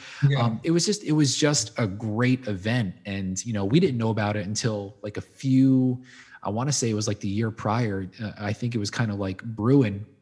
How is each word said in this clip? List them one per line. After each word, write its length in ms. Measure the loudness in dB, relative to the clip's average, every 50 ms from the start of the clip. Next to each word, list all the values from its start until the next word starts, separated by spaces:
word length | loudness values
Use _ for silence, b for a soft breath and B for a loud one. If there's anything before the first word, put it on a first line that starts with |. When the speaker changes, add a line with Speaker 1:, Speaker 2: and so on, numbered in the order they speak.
| B B B B B
Speaker 1:
Yeah. 140 | 2 4 4
Speaker 2:
Um, 180 | 2 2 0 0 0
it 80 | 2
was 140 | 2 2 2
just, 180 | 2 0 -2 0
it 100 | 2 4
was 220 | 4 4 4 4
just 360 | 2 2 2 2 2 -2 -2 -2
a 100 | -2 -2
great 600 | -2 -2 -4 -4 -2 0 2 2 2 2 2 0
event. 480 | -4 -6 -4 -2 -2 0 0 -2 -2 -6 -8 -10
And, 380 | -8 -6 -4 -4 -4 -4 -6 -6
you 80 | -4 -4
know, 120 | -2 0
we 140 | 2 4 4
didn't 180 | 4 2 2
know 120 | 0 0 0
about 260 | 0 0 0 -2 -2
it 100 | -2 -4
until, 520 | -6 -4 -2 -2 -2 -2 -4 -6 -10 -12 _
like, 160 | -12 -10 -8
a 40 | -10
few, 800 | -10 -12 _ -6 0 2 4 6 6 6 6 4 4 2 0 -2 B B B B B B B B -6
I 60 | -4
wanna 240 | -4 -2 -2 -2 -2
say 160 | 0 0 0
it 60 | 0
was, 120 | 0 -2
like, 140 | -2 -4 -4
the 80 | -4 -4
year 200 | -2 -2 -2 -2
prior. 600 | -4 -4 -2 0 0 0 0 -2 -2 -4 -6 -8 -10 -10
Uh, 100 | -10 -10 -8
I 160 | -6 -6 -6 -4
think 220 | -4 -4 -4 -2
it 20 |
was 140 | -2 -4 -4
kinda, 240 | -2 -2 -2 -2 -2
like, 280 | -2 -4 -4 -6 -6 -8
brewing. 600 | -10 -6 0 2 4 6 6 4 4 0 -4 -10 -12 _ _